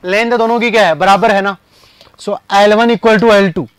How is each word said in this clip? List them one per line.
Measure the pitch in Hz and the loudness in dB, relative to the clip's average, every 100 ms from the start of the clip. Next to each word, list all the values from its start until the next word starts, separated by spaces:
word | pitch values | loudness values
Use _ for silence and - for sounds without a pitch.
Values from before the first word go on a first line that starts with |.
Length | 180 202 233 | -4 -4 -2
दोनों | 240 226 233 | -2 -2 -2
की | 233 | -2
क्या | 214 190 | 0 0
है? | |
बराबर | 156 185 196 220 | 0 0 2 2
है | 202 | 0
ना। | 196 190 _ _ _ _ - _ | -2 -8 _ _ _ _ -20 _
So | - 202 _ | -10 -10 _
L | 202 208 | 2 2
one | 214 233 | 2 0
equal | 233 233 214 | 0 0 2
to | 233 | 2
L | 208 196 | 2 0
two। | 170 170 | -4 -10